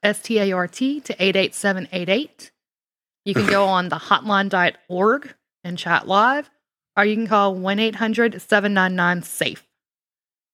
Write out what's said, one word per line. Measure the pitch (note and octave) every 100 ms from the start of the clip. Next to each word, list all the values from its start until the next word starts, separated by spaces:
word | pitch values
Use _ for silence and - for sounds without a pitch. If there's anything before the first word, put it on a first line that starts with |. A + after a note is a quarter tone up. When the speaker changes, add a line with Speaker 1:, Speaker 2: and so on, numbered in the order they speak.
Speaker 1:
S | G#3 G3+
T | - A3
A | G3
R | F#3 F3+
T, | - C4 D4
to | - G#3+
eight | F#3+ F#3+
eight | F#3 -
seven | G3+ F#3+ F#3+
eight | F#3 F3
eight. | G3+ D4+ - - _ _ _ _ _ _ _ -
You |
can | G3 G3+
go | G3+ G3
Speaker 2:
<laughs> |
Speaker 1:
on | F#3 F3+
the | D#3
hotline | - G3+ G#3+ G3+ G3
dot | F#3+ F3 - -
org | F3+ G#3 C#4 - - _ _
and | F3 F3
chat | F3 E3+ -
live, | F#3+ A#3 C#4+ D4 _ _ _ _ -
or | G#3
you | G#3+
can | A3+
call | G#3+ G3+ F#3
one | F#3 G3+
eight | A3 G#3
hundred | A3 A3+ A#3 F#3
seven | - G#3 G3+
nine | G3 F#3 F#3
nine | F3 F3
safe. | - - D3+ - _ _ _ _ _ _ _ _ _